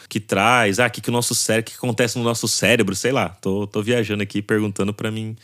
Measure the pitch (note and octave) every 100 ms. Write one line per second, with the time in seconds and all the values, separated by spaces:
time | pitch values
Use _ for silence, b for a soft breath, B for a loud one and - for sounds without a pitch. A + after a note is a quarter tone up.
0 | b A2+ G#2 F#2+ A2 B2 G#2+ F#2+ B2 A2+
1 | A#2 A#2+ A#2 A#2 - A2+ A2 - B2+ A2
2 | A#2+ B2+ A#2 A2+ A2 - G2 A#2 G2 F#2+
3 | A#2+ C3 F2+ - F#2+ G2 G2+ G#2+ G#2+ A#2+
4 | G#2 G#2 G2+ G#2 G2+ A2 G#2+ G2 G2+ G#2
5 | A2 A2 A2 A2